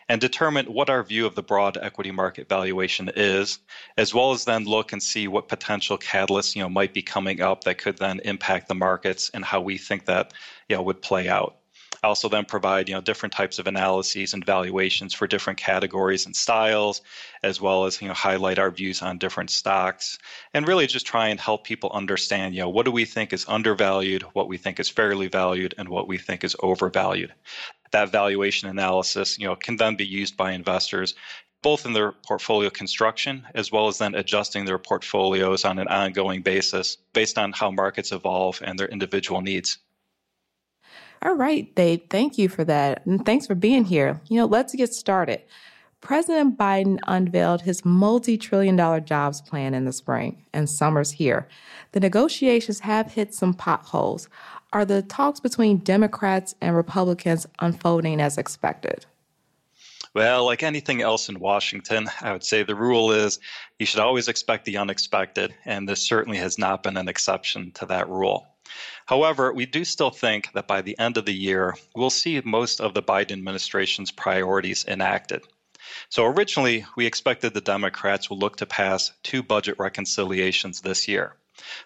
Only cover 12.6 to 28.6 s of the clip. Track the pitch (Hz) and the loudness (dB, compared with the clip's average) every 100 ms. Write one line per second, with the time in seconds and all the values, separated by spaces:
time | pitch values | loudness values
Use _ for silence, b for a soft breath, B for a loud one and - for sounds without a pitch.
12.6 | 95 95 92 95 90 110 104 - 98 - | 2 2 0 -4 -4 -4 -6 -2 -4 -4
13.6 | 95 98 95 95 95 101 95 101 90 95 | -4 0 2 2 0 -4 -4 -4 0 0
14.6 | 92 95 95 - 95 - 101 101 - 95 | 0 0 0 0 -4 -4 -2 -2 -2 -4
15.6 | - 95 95 98 95 95 - 87 - 113 | -2 0 0 0 0 0 -2 -2 0 2
16.6 | 110 107 104 101 B B B B 98 95 | 4 2 0 -2 B B B B -4 -2
17.6 | 98 95 95 - 98 92 98 95 95 95 | 2 2 2 -2 -6 -2 0 2 2 2
18.6 | 98 87 95 92 90 90 95 - 87 - | 0 -2 -6 -4 -6 -4 -4 -4 -4 -2
19.6 | - 95 92 - - - B B B 147 | 0 2 2 -2 -8 -10 B B B -2
20.6 | 151 190 160 127 - 117 110 104 - 107 | 2 4 2 0 -2 0 2 0 0 -2
21.6 | - 110 98 104 98 95 - 101 95 92 | -2 -6 -4 -4 -2 -2 0 -2 -2 -4
22.6 | 87 95 123 120 113 - 107 95 - 107 | 0 2 2 2 0 -2 -4 -4 -2 0
23.6 | 110 101 101 95 95 95 95 - 95 92 | 2 2 2 2 0 -2 -4 -4 -4 -4
24.6 | 98 90 - - 107 98 95 95 92 92 | -6 -6 -4 0 0 0 0 0 0 0
25.6 | 92 - 92 90 95 90 - 92 95 - | -4 -6 -6 -4 -4 -6 -6 -6 -4 -2
26.6 | 95 92 92 95 95 95 87 - B B | 0 2 0 0 0 -2 -6 -14 B B
27.6 | B B _ 107 101 107 101 98 101 - | B B _ 0 2 2 2 2 0 0